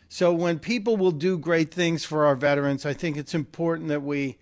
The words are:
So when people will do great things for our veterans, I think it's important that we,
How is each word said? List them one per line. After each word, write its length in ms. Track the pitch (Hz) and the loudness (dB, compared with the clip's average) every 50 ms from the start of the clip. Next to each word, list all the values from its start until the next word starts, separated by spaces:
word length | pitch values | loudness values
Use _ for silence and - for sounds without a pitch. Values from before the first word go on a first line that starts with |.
| _ _ | _ _
So 240 | - - 180 170 175 | -4 2 2 2 2
when 260 | 165 175 170 170 151 | 2 2 0 -2 -2
people 380 | - - 233 247 196 233 226 202 | -2 -4 -4 -2 0 0 0 2
will 160 | 185 185 170 | 2 2 2
do 240 | 143 156 190 185 165 | 2 0 0 0 0
great 360 | 131 170 170 165 160 - - | 0 0 2 2 2 0 0
things 300 | 175 175 165 170 151 - | 0 0 0 0 0 -4
for 220 | - 156 151 151 | -4 0 2 4
our 100 | 147 139 | 4 4
veterans, 500 | 123 143 143 143 143 143 143 139 135 - | 4 2 2 2 2 2 0 -2 -2 -4
I 60 | 147 | -6
think 240 | 139 - - 165 143 | -6 -4 -4 -4 -4
it's 180 | 147 139 - - | -4 -8 -4 -4
important 540 | 160 139 - - - 170 165 165 160 160 156 | -4 -4 -4 -6 -4 -2 -2 -2 -2 -4 -4
that 160 | 147 147 139 | -4 -4 -2
we, 340 | 143 143 143 139 131 120 _ | -4 -4 -2 -2 -4 -6 _